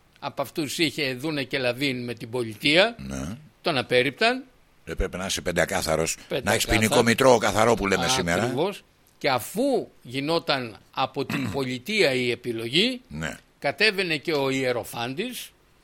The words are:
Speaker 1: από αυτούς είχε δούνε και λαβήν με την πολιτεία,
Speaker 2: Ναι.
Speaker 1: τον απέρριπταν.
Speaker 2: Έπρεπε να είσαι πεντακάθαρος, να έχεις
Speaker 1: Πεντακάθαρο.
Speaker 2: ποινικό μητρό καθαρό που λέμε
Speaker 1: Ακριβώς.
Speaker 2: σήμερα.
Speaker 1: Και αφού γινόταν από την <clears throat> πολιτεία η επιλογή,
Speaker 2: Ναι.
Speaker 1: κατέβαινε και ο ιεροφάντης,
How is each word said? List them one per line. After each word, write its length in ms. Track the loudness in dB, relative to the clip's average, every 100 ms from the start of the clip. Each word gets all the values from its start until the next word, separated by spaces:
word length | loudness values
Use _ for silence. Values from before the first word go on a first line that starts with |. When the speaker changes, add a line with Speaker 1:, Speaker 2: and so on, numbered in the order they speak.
| _ _
Speaker 1:
από 240 | -12 -8
αυτούς 360 | -6 -4 -4 0
είχε 360 | -2 0 -4
δούνε 280 | -4 -4 -4
και 160 | -4 -2
λαβήν 460 | -2 0 -2 -2
με 100 | -6
την 160 | -10 -8
πολιτεία, 680 | -6 -6 0 2 4 4 0
Speaker 2:
Ναι. 380 | -10 -8 -8 -10 -14 _
Speaker 1:
τον 160 | -2 -2
απέρριπταν. 680 | 2 2 2 2 0 0 -6 _ _ _
Speaker 2:
Έπρεπε 320 | -12 -4 -4 -4
να 100 | -4
είσαι 140 | -4
πεντακάθαρος, 760 | -2 0 2 0 0 2 0 -4
να 60 | -6 -4
έχεις 60 |
Speaker 1:
Πεντακάθαρο. 360 | 0 0 2 2
Speaker 2:
ποινικό 240 | 4 4
μητρό 360 | 4 6 6 6
καθαρό 360 | 4 4 4
που 120 | 4 2
λέμε 180 | 2
Speaker 1:
Ακριβώς. 220 | 2 0 2
Speaker 2:
σήμερα. 420 | 0 0 -2 -4 -4 _ _ _ -4
Speaker 1:
Και 100 | 0
αφού 580 | 0 -2 -2 0 0 -4 _
γινόταν 760 | -10 -6 -2 -2 0 -2 -4 -12 _
από 340 | -4 -4 -4
την 260 | -4 -4 -4
<clears throat> 40 |
πολιτεία 580 | -4 -4 -6 -4 2 2
η 180 | 2 0
επιλογή, 680 | -2 -6 -6 -2 2 2 -2 -10
Speaker 2:
Ναι. 280 | -8 -8 -8 _ _
Speaker 1:
κατέβαινε 580 | -6 2 0 2 -2 -2
και 160 | -2
ο 180 | 0 0
ιεροφάντης, 1000 | 0 0 -2 -4 -6 -6 -6 -8 -8 -14 _ _ _